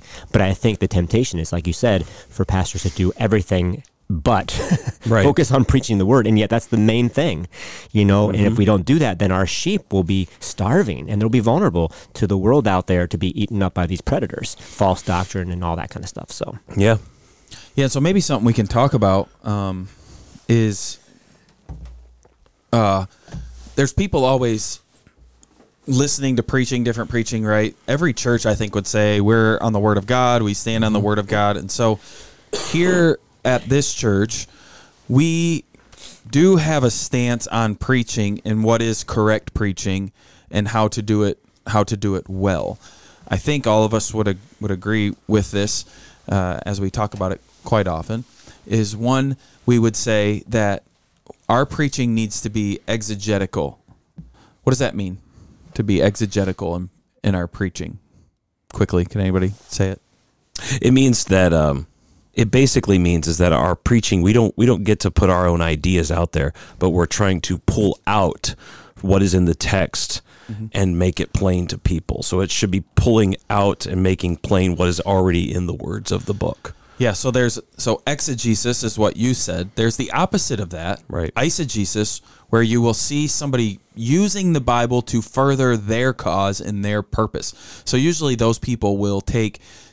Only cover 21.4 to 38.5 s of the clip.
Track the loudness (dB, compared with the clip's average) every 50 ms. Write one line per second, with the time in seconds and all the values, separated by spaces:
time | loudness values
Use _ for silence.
21.4 | _ _ _ _ _ -18 -18 -16 -16 -18 -20 -20 -20 -20 _ _ _ _ _ _
22.4 | _ _ _ _ _ -2 0 2 2 2 2 0 -2 -6 _ _ _ -18 -16 -16
23.4 | -16 -16 -18 -20 -20 -10 -2 -2 -2 0 0 -2 -2 0 0 2 2 4 2 2
24.4 | 2 0 0 -2 -4 -8 -10 -12 _ _ _ _ _ _ _ _ -20 _ _ _
25.4 | _ _ _ _ _ _ _ _ -6 -2 0 0 2 0 0 -2 -2 -2 0 0
26.4 | -2 0 0 -2 0 0 -2 -2 -2 -2 -2 -4 -4 -4 -2 -2 -2 -2 -2 -4
27.4 | 0 0 2 2 0 0 -4 _ _ -2 -2 0 0 0 -2 -2 0 0 0 0
28.4 | 2 0 0 0 -2 -4 -2 -4 -4 -2 0 2 2 2 2 2 4 4 4 4
29.4 | 4 2 2 0 0 -2 0 0 2 2 2 0 0 0 0 2 2 4 2 2
30.4 | 2 0 -2 -2 -4 -4 -2 0 0 2 2 2 0 0 0 0 -2 -2 0 0
31.4 | 2 2 0 -2 -4 -6 -4 0 0 0 0 -2 -4 -16 -20 -20 -20 -20 -20 _
32.4 | _ -10 -10 -8 -6 -4 0 0 2 2 4 4 4 4 2 2 _ _ _ _
33.4 | -2 0 0 0 0 0 0 0 0 0 -4 -2 0 0 2 2 2 0 -2 -8
34.4 | -12 -14 -18 -20 -20 -20 -20 -20 -20 _ _ _ _ 0 2 4 4 4 2 0
35.4 | 0 0 -2 -2 -6 _ _ _ _ _ -20 -20 -20 -20 -20 -20 -10 -2 2 4
36.4 | 6 6 6 6 4 2 0 2 2 2 0 0 -6 -4 -2 -2 0 0 -2 -4
37.4 | -4 -4 -2 -2 -2 -2 -2 -4 -2 0 0 0 0 -2 -2 -2 -2 -2 -2 -4
38.4 | -4 -4